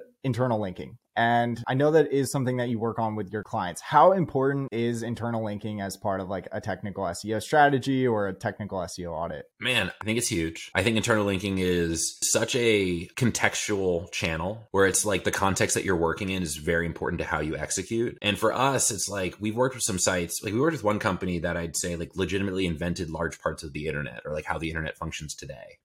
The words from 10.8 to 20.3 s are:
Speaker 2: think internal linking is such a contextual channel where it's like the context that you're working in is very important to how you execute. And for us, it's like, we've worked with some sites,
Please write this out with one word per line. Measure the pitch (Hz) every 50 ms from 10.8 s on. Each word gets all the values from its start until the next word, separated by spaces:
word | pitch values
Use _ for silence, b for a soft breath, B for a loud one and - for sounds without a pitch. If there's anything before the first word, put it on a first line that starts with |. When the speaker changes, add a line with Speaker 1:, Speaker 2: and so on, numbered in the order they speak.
| 95
Speaker 2:
think | 117 113 110
internal | - 117 113 107 101
linking | 101 98 92 98 98 98 95
is | 92 90 90 87 85 82 82 82 - - - -
such | - - - 110 117 - -
a | 123 120 117 110 104 95 90 87 85 90 - -
contextual | - 127 110 - - - 104 - - - - 104 98 95 92 87 85 87 -
channel | - - - 87 80 80 82 95 110 117 - _
where | - 95 98
it's | 95 92 - -
like | 104 98 90 -
the | 101
context | - - 101 98 92 - 110 95 -
that | - -
you're | 95 92
working | 82 82 82 80 - 101 92
in | 95 92 90
is | 78 73 78
very | 76 85 85 82 85
important | 82 76 - - - 85 78
to | 78
how | - 85 78
you | 78 78 78 71
execute. | 76 - - - 90 - 113 113 120 120 - -
And | - 104 101 92
for | 110 - -
us, | - 127 139 135 120 - -
it's | 113 95 - 95
like, | 98 101 92 87 - -
we've | 104 110 107
worked | 117 127 131 -
with | 117 -
some | - 101 90
sites, | - 104 92 90 87 87